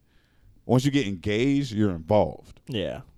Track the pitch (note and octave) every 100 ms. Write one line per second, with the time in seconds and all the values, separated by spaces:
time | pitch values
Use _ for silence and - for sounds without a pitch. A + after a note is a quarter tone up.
0 | _ _ _ _ - - - B2 C#3 C#3
1 | G2+ F2+ G#2 G#2 C#3 C#3 C3+ G#2 G#2 E2+
2 | E2 G#2+ F2 - - - - A2+ D#2 B1
3 | -